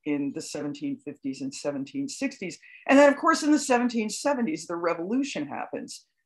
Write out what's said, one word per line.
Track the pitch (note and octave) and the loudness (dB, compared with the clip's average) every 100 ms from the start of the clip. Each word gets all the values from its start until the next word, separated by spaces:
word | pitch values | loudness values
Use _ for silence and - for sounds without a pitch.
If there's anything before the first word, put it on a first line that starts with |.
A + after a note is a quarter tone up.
| - | -4
in | D3 C#3+ | -2 -2
the | C#3+ | -6
seventeen | D3+ D3+ D3 C#3+ D3 C#3 | -8 -6 -6 -6 -6 -6
fifties | - C#3 C#3 C3 | -10 -10 -8 -6
and | C#3 | -8
seventeen | - D3 C#3+ C3+ C#3 C#3 | -6 -6 -4 -6 -6 -6
sixties. | - C4+ - F#3 - - - - | -4 -6 -4 -10 -10 -18 -14 4
And | C4+ | 8
then, | C#4+ | 8
of | C#4 | 6
course, | D#4+ D#4+ | 2 2
in | D#4 | 4
the | D4+ | 2
seventeen | - B3 B3 A#3 G#3+ | 4 2 2 0 -2
seventies, | - - - A3+ D#3 - | -2 -2 0 0 -2 -4
the | E3+ | -2
revolution | E3+ E3 F3 B3 C#4 F3+ D3 | -2 -2 -2 -2 -2 -4 -6
happens. | B2 A#2+ - - - _ _ | -6 -8 -8 -10 -16 _ _